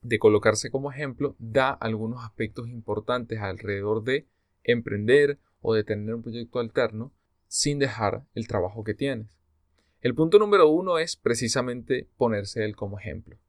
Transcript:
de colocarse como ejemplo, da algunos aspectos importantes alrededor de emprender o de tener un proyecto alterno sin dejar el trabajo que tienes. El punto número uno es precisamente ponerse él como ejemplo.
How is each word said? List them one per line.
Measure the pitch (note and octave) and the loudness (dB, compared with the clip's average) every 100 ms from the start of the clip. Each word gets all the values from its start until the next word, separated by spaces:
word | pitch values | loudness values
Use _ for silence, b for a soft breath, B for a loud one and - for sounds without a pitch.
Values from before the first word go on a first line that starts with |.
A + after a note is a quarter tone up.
de | B2 A#2 | -2 4
colocarse | A2 G#2 G#2+ G#2+ C3 | 6 6 4 0 -2
como | C3+ C#3 | -6 -6
ejemplo, | C3+ D3 A#2+ C#3+ - | -8 -8 -4 -6 -6
da | A#2 A2+ C3 | -2 2 2
algunos | C#3 A2+ A2 A2 B2 | 0 -4 -4 -6 -8
aspectos | A2+ - A2 A2 A#2 | -12 -8 -8 -6 -12
importantes | A#2+ A2 G#2 G#2 B2 A#2 A2+ | -12 -6 -6 -2 -4 -4 -8
alrededor | G2+ F#2+ G2+ G2+ G2+ A2 | -8 -8 -6 -6 -2 -2
de | A2+ C3+ - _ _ _ | -2 -4 -4 _ _ _
emprender | - A#2+ A2+ G#2 G#2+ C#3 C#3+ C#3+ _ _ | -2 0 0 -4 4 6 6 0 _ _
o | - | 0
de | A2 | 0
tener | G#2 G#2 G#2+ | 0 -4 -4
un | A#2 | -8
proyecto | A#2 A#2 A#2 B2+ | -8 -10 -6 -6
alterno | A#2 - A#2 G#2+ B2 _ _ _ _ | -4 0 -2 -2 -12 _ _ _ _
sin | - D3 C#3+ | -2 -2 0
dejar | C3+ A2 G#2+ - C3+ | -2 0 -2 -2 -8
el | - A2+ | -10 -4
trabajo | G#2 F2+ G#2 | -2 -2 -4
que | G#2+ | -8
tienes. | G#2 C#3 B2+ G#2+ _ _ _ _ _ _ _ | -4 -4 -6 -10 _ _ _ _ _ _ _
El | B2+ | -4
punto | A#2+ D#3+ G#3 | 2 6 6
número | G#3+ G3+ D#3 | 6 8 8
uno | D#3 F#3+ E3+ | 6 2 0
es | E3 - | 0 -4
precisamente | - A#2 A#2+ C3+ B2+ B2 A2+ B2+ - _ | -2 0 0 -2 -2 -6 -4 -4 -4 _
ponerse | A#2+ G#2+ G2 - | 0 0 -4 -4
él | G#2+ G#2+ | -6 -6
como | G2+ G2+ | -10 -10
ejemplo. | G2 - - - | -10 -12 -14 -20